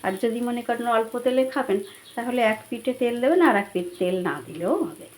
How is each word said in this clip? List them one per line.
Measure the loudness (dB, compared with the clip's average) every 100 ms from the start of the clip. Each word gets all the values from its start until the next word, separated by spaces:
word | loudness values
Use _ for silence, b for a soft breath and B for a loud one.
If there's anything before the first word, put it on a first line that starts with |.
আর | -2 0
যদি | -2 0
মনে | -2 -4
করেন | -2 -2 2
অল্প | 2 0 0
তেলে | 0 2 2
খাবেন, | 0 0 0 -2 B -12 -8
তাহলে | -2 2
এক | 2 2 -4
পিঠে | -6 -4
তেল | 0 -2 0
দেবেন, | 2 6
আর | 6 4
এক | 0
পিঠ | -4 -6 -2
তেল | -2 0
না | -2 -4 -8
দিলেও | -6 -2 0
হবে। | -2 -8 -20